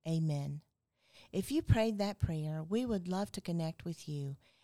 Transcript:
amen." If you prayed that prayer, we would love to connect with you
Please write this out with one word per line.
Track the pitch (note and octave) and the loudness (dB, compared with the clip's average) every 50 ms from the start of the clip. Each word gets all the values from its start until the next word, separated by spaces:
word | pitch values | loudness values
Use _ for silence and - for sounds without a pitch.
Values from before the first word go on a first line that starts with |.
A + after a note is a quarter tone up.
| _ | _
amen." | D#3+ E3 E3 D#3+ D#3 D3 C#3+ C#3 C#3+ C#3+ D3+ - _ _ _ _ _ _ _ _ _ - - - - | 0 2 2 2 2 2 0 -2 -4 -6 -8 -10 _ _ _ _ _ _ _ _ _ -20 -20 -20 -4
If | - F#3+ F#3+ - | -4 -4 -2 0
you | C4+ D#4+ | 0 -2
prayed | D#4+ - - A3+ A3 A3+ A3 G3 | 6 6 6 6 6 2 0 0
that | G3+ G3+ G3+ | -2 -2 0
prayer, | _ - - E3 D#3 D3+ D#3 D#3 D#3 D#3 | _ -2 0 0 -2 -2 -2 -4 -4 -4
we | D#3+ G3+ A#3 B3+ | 0 0 0 2
would | A#3+ A3 F#3+ F3 | 2 0 0 0
love | F3+ F#3 F#3+ G#3 G3+ - | -2 -2 -2 -2 -4 -6
to | G3+ | -8
connect | - - E3+ E3+ D#3+ D#3+ E3 - - | -4 -2 -2 0 0 -2 -4 -6 -8
with | E3+ E3 - - - | -8 -8 -8 -8 -6
you | D3 C#3+ C#3 C#3 C#3 - _ - _ _ | -6 -4 -4 -6 -6 -10 _ -20 _ _